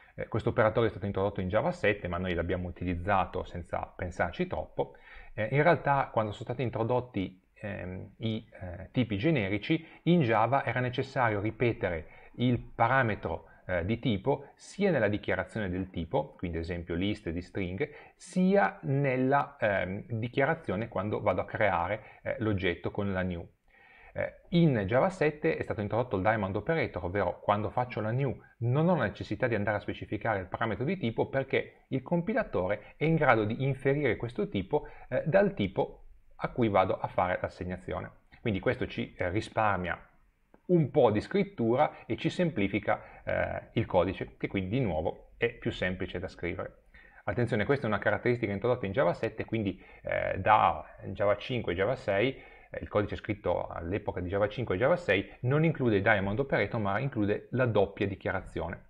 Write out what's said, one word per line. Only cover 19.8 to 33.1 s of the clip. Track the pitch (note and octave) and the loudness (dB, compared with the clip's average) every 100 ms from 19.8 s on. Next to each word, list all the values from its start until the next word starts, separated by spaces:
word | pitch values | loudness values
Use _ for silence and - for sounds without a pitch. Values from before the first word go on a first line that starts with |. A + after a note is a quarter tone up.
| F#2 G2 - | 0 -4 -6
dichiarazione | A2+ A#2+ C3+ C3+ E3 - F#2+ A2+ | -6 -4 0 0 0 -2 -4 -2
quando | F#2+ G2+ A2+ | -4 -2 0
vado | G2+ F#2+ | 0 0
a | F#2+ | -2
creare, | G#2+ G#2 F2 E2+ A2 - - | 2 2 2 0 -4 -8 -10
eh, | G#2+ - | -6 -2
l'oggetto | A2 G2 F#2 E2 G#2 | 0 0 0 -2 -4
con | - G2+ | -4 -2
la | F#2 | -2
new. | F2+ E2+ G#2 _ _ _ - - - | -2 -4 -10 _ _ _ -20 -20 -12
Eh, | - F#2+ - - | -6 -6 -8 0
in | E3+ E3 A#2+ F#2 | 4 6 4 2
Java | B2 F3+ | 2 2
sette | F#3 D3+ D3+ D#3+ D#3+ | 2 0 0 -2 -2
è | |
stato | - G2+ | -4 -4
introdotto | G#2 A2 B2 F#2+ | -2 -2 0 0
il | |
diamond | G2 A2 F#2+ G2+ | 2 2 0 -2
operator, | G#2 E3 A2 F#2 | -2 -2 -2 -4
ovvero | F2 G2+ F2+ - | -2 0 0 0
quando | - G#2 G2+ | 0 0 0
faccio | A#2+ B2 A#2 | -4 -4 -4
la | G#2+ | -2
new | B2 C#3 G2+ - - | -2 -2 -4 -12 -6
non | A#2+ C3+ E3 | 0 2 2
ho | E3+ | 2
necessità | G#2+ - G2 G#2 B2+ | 0 -4 -6 -2 0
di | |
andare | A2 G#2 G#2 | 0 0 -2
a | |
specificare | - G2+ - G#2+ A#2+ G2+ | -4 -8 -6 -4 -2 -2
il | F#2 | -4
parametro | - A2+ G#2 | -4 -2 -2
di | C3 F#3+ | -2 -2
tipo, | A#2 - - | -2 0 -2
perché | C3+ C3+ A2+ - - - | -2 0 -2 -2 -12 -6
il | C3 | -6
compilatore | - F3 F3 A3+ - G2 F#2 G2+ - - | -2 -2 0 -2 -2 -2 -2 -2 -8 -2
è | |
in | D3+ | 2